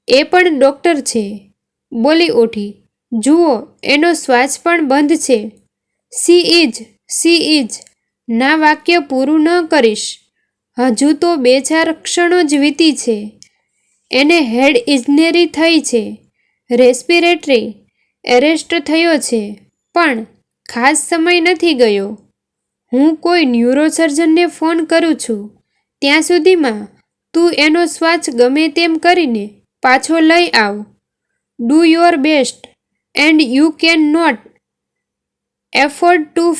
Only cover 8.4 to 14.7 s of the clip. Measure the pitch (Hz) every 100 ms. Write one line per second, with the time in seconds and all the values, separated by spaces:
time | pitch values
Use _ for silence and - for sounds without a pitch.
8.4 | 262 311 302 302 - 349 - 262 269 311
9.4 | 311 359 320 320 226 214 - - _ _
10.4 | _ _ _ - 254 214 285 302 339 339
11.4 | 247 269 269 320 330 320 - - 349 359
12.4 | 311 294 285 294 320 254 - 214 208 -
13.4 | _ _ _ _ _ _ _ 254 294 339
14.4 | 262 240 269